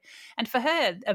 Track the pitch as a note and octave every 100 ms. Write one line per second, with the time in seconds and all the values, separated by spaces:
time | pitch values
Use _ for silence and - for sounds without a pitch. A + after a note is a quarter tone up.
0 | - - - - A3+ B3+ C4+ E4 A3+ F3+
1 | -